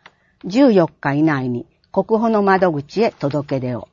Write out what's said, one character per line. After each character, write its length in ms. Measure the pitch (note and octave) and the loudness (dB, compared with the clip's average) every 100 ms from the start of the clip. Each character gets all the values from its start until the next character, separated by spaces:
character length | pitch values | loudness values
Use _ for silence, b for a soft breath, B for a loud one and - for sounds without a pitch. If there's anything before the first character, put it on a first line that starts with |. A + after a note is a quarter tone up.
| b b b b | b b b b
十 280 | - G#3 C#4 | -4 2 4
四 160 | G3+ D#3+ | 4 2
日 260 | - D3 | -2 -4
以 100 | C#3 | 0
内 240 | D#3+ C#3 B2+ | 0 0 -2
に 180 | A#2+ - _ _ | -6 -8 _ _
国 280 | - F#3+ A3 | -4 -2 0
保 100 | A3+ | 0
の 140 | A3 | 0
窓 280 | G3 F#3+ F#3 | 2 2 2
口 300 | D3+ C#3 - | -2 -6 -2
へ 100 | A3 | -2
届 440 | - C#3+ D3 C#3+ C3+ | -2 -6 -4 -6 -6
け 40 | |
出 160 | B2 A#2+ | -6 -8
を。 120 | - | -12